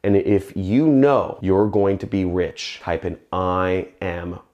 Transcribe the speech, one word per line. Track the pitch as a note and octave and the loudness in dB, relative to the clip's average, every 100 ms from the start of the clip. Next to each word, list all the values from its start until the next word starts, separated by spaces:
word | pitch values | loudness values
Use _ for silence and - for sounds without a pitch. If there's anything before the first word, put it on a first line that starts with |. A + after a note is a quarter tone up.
And | G2+ G2 | 4 2
if | - G2+ - - | 4 0 0 -8
you | F#2 A#2 D#3 | 0 2 4
know | C#3 C#3 C3+ F2+ - | 4 4 2 0 -4
you're | F#2 F#2+ G#2+ | 0 2 2
going | G2+ G2 G2 | 2 0 0
to | - | -2
be | G2 | -2
rich, | F#2 F2+ F2 - - - | -2 -2 -4 -6 -12 -10
type | - E2 | -6 -4
in | F2+ E2+ _ | -4 -8 _
"I | F#2 F#2 F2+ F#2 F#2 F2+ _ | -4 -2 0 0 -2 -4 _
am | F#2+ F2 F2 F2+ _ | -8 -8 -10 -12 _